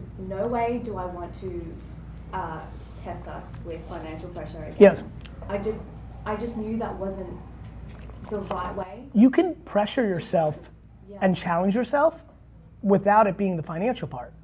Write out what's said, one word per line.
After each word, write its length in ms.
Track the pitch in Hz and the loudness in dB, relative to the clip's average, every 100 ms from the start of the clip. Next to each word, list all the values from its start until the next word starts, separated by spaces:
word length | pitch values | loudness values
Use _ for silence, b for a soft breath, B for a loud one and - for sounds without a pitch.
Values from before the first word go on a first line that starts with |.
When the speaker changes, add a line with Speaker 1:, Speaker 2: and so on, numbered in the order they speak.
| - - | -10 -10
Speaker 1:
no 300 | 185 190 233 | -6 -2 0
way 340 | 240 233 240 | 0 0 0
do 140 | 226 190 | -4 -4
I 80 | 180 | -6
want 280 | 175 170 - | -6 -10 -8
to, 340 | 190 170 165 165 - - - - - | -8 -8 -8 -12 -14 -14 -14 -14 -8
uh, 280 | 185 170 160 - - - - | -6 -6 -8 -10 -14 -14 -12
test 300 | 190 170 - | -10 -10 -10
us 200 | 151 - - | -12 -12 -12
with 160 | 170 165 - | -10 -10 -10
financial 420 | 175 156 160 - | -10 -10 -10 -10
pressure 340 | 165 156 165 | -10 -10 -10
again. 120 | 156 - | 0 10
Speaker 2:
Yes. 240 | 202 165 - - - - - | 10 10 -2 -12 -14 -12 -6
Speaker 1:
I 100 | 202 | -4
just, 260 | 214 - - - - - 208 | -2 -4 -6 -14 -14 -10 -6
I 100 | 214 | -4
just 220 | 233 220 | -4 -4
knew 200 | 214 226 | -4 -2
that 160 | 208 185 | -4 -4
wasn't 400 | 196 190 180 175 - - - - - - - - - | -6 -6 -8 -10 -14 -16 -14 -14 -14 -14 -14 -14 -8
the 100 | 208 | -6
right 360 | 190 190 185 185 | -4 -6 -6 -6
way. 280 | 185 208 - | -8 -10 0
Speaker 2:
You 160 | 202 254 | 8 8
can 260 | 262 359 311 | 8 2 0
pressure 500 | - 202 214 - 220 | -2 0 0 2 0
yourself 640 | 175 - 175 156 147 - - - - - | 0 0 2 2 0 -10 -20 -20 -20 -16
Speaker 1:
Yeah. 100 | 202 | 0
Speaker 2:
and 140 | 196 180 | 2 2
challenge 400 | 180 170 190 208 | 2 2 4 2
yourself 480 | 240 285 311 320 - - - - - - | 2 4 4 2 -12 -20 -20 -20 -20 -2
without 460 | 196 196 202 208 214 | 4 6 8 8 6
it 100 | 185 | 4
being 180 | 196 175 | 0 0
the 80 | |
financial 440 | 151 165 214 247 151 | -2 -2 0 0 -4
part. 260 | 131 123 - | -8 -12 -16